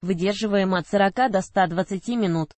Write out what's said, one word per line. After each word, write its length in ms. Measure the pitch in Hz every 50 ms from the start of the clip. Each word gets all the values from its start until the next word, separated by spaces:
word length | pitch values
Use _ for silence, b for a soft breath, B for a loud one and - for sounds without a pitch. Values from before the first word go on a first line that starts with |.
| -
Выдерживаем 720 | 175 190 165 175 196 208 196 214 214 202 202 190 190 185
от 120 | 180 170 -
сорока 420 | - 202 196 196 - - 254 262
до 120 | 202 190
ста 240 | 185 - _ 202 185
двадцати 500 | 170 170 175 185 - 202 190 - - 240
минут. 360 | 240 214 185 170 165 160 151 -